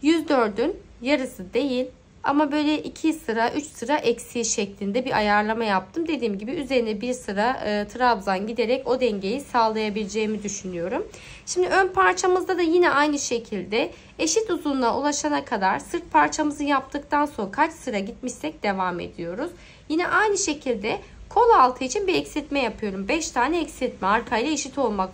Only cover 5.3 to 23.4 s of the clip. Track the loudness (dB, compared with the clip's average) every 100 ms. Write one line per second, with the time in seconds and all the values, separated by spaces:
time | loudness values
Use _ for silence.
5.3 | 2 2 0 0 0 -2 -4 -2 -2 -2
6.3 | -4 -6 -6 0 0 0 -2 -4 -6 -4
7.3 | 0 0 0 -2 -2 -2 0 2 2 0
8.3 | -2 -2 -2 0 0 0 2 2 0 -2
9.3 | -4 0 2 2 2 -2 -2 -4 -2 -2
10.3 | -2 -6 -8 -8 -6 -4 -4 -6 -12 -20
11.3 | -16 -4 0 2 4 4 4 4 4 2
12.3 | 2 2 0 4 4 6 4 2 0 -2
13.3 | -4 -4 -8 -2 -2 -2 -6 -14 -4 0
14.3 | 0 0 -2 -2 0 2 2 0 0 -2
15.3 | -2 -2 0 0 0 -4 -8 0 2 4
16.3 | 2 -2 -2 0 0 -2 -8 -2 0 0
17.3 | -2 -4 0 0 -2 -6 -4 -6 -8 -10
18.3 | -8 -8 -4 -2 0 -2 -4 -8 -8 -8
19.3 | -6 -8 -10 -20 -16 -4 -2 2 2 2
20.3 | 2 -2 -2 -2 -2 -2 -4 -8 -20 -2
21.3 | 4 8 8 6 4 -4 -2 0 0 -2
22.3 | -6 -4 -2 -2 -2 -6 -4 -2 -2 -2
23.3 | 0